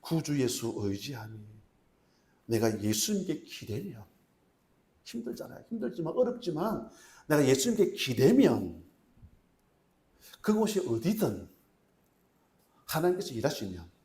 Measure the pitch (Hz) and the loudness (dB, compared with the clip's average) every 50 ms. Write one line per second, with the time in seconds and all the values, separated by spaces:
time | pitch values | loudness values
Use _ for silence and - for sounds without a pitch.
0 | - - 165 160 147 147 147 143 127 117 - - 117 113 - - 104 101 98 98 | -6 -2 -4 -2 -2 -2 0 0 0 0 0 -2 -4 -6 -4 -4 -4 -4 -4 -4
1 | - 135 139 117 110 110 110 110 107 107 107 107 - _ _ _ _ _ _ _ | -8 -10 -12 -12 -12 -14 -14 -16 -16 -18 -20 -20 -20 _ _ _ _ _ _ _
2 | _ _ _ _ _ _ _ _ _ - 117 110 113 113 107 104 101 107 107 - | _ _ _ _ _ _ _ _ _ 0 0 2 2 2 0 0 -2 0 0 0
3 | - - 214 196 180 185 269 - - - - - - - - 139 196 202 135 110 | 0 0 -2 -2 -2 -4 -6 -6 -6 -14 -16 -16 -10 -8 -8 -8 -8 -10 -14 -14
4 | 101 _ _ _ _ _ _ _ _ _ _ _ _ _ _ _ _ _ _ _ | -18 _ _ _ _ _ _ _ _ _ _ _ _ _ _ _ _ _ _ _
5 | _ - - 233 226 - - - - - - - - _ 233 226 233 240 - - | _ -12 -10 -10 -8 -8 -8 -8 -10 -12 -12 -16 -12 _ -8 -6 -6 -6 -4 -4
6 | 165 - - - 254 240 240 - - 180 160 151 180 220 208 - - - - - | -6 -4 0 0 0 0 0 -6 -6 -6 -4 -2 -2 -2 -2 -4 -6 -10 -18 -20
7 | - - - - - - 151 147 139 131 135 131 - 240 226 - 196 - - - | -20 -20 -20 -20 0 2 4 6 6 6 6 4 4 0 4 4 2 2 2 -4
8 | - 135 123 107 127 156 240 269 254 165 120 - 95 85 80 82 - - _ _ | -4 -2 2 6 6 8 8 8 8 6 6 2 -2 -6 -8 -12 -18 -20 _ _
9 | _ _ _ _ - - _ _ _ _ _ _ _ _ _ _ _ _ _ _ | _ _ _ _ -20 -20 _ _ _ _ _ _ _ _ _ _ _ _ _ _
10 | _ _ _ _ - - - _ - - 214 214 214 208 - 196 - - 117 - | _ _ _ _ -20 -20 -20 _ 0 0 2 2 2 0 0 -2 -2 0 -4 0
11 | - 175 214 208 208 117 101 92 87 - _ _ _ _ _ _ _ _ _ _ | 0 0 0 2 0 0 -2 -4 -10 -16 _ _ _ _ _ _ _ _ _ _
12 | _ _ _ _ _ _ _ _ _ _ _ _ _ _ _ _ _ - - 156 | _ _ _ _ _ _ _ _ _ _ _ _ _ _ _ _ _ -6 -2 0
13 | 160 180 180 185 202 - 131 113 107 143 156 - 110 95 92 87 82 - _ _ | 2 2 2 0 -4 -6 -6 -2 -2 -2 -2 -2 -6 -8 -8 -10 -14 -18 _ _
14 | _ | _